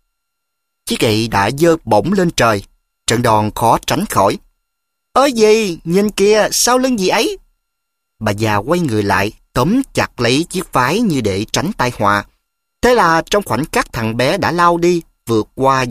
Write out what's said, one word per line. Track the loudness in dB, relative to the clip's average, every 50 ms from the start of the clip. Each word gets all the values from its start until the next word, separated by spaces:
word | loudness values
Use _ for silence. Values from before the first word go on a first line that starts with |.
| _ _ _ _ _ _ _ _ _ _ _ _ _ _ _ _ _
Chiếc | -8 -4 -2
gậy | 0 0 0 0 -2 -2
đã | -2 -2 -2 -2 -2 0
giơ | 0 2 0 0 0
bổng | 0 0 0 2 2 0
lên | 0 0 0
trời. | 0 0 0 0 0 -2 -4 -10 _ _ _ _ _ _ _ -2
Trận | -2 0
đòn | 2 2 2 2 0 -2 -2
khó | -2 0 0 0 0 0 -2
tránh | -4 -4 -4
khỏi. | -2 -2 0 0 0 0 -2 -8 _ _ _ _ _ _ _ _ _ _ _ _ _ 0
"Ơ | 2 2
gì, | 2 2 4 4 4 4 4 2 -2 -4 -6 -6
nhìn | -2 0 0 0 0
kìa, | 0 0 2 2 4 2 2 0
sau | -2 -2 0 0 0 0
lưng | 0 0 -2 -2
gì | 0 0
ấy?" | 0 0 0 -2 -4 -8 -12 _ _ _ _ _ _ _ _ _ _ _ _ _ _ _
Bà | -4 -4
già | -2 -2 -2 0 0
quay | -2 -2 -2 -2 -2
người | 0 0 0 -2 0
lại, | 0 0 0 0 -2 -6 _ _ _ _
tóm | -2 0 0 0 0 -2 -2 -4
chặt | -4 -4 -4 -4 -2
lấy | -2 0 0 0 -2 -2
chiếc | -6 -8 -8 -4 -2
váy | -2 0 0 0 0
như | 0 0 0 -2
để | -2 -2 -2 -4 -4 -4
tránh | -4 -4 -4 -4 -4 -4
tai | -4 -4 -2 -2
họa. | 0 0 0 0 -2 -6 _ _ _ _ _ _ _ _ _ _
Thế | 0 2 2
là | 4 4 2 2 0 0 0
trong | -2 -2 -2
khoảnh | -2 -4 -4 -4 -4
khắc | -4 -4 -4 -4 -6
thằng | -6 -6 -4 -2 -2
bé | -2 -2 -2 -2
đã | -2 -2
lao | 0 0 2 2 2 2
đi, | 0 0 0 -2 -4 _ _ _ _
vượt | -2 -2 -2 -2 -2 _
qua | -2 0 2 2 2 0 -2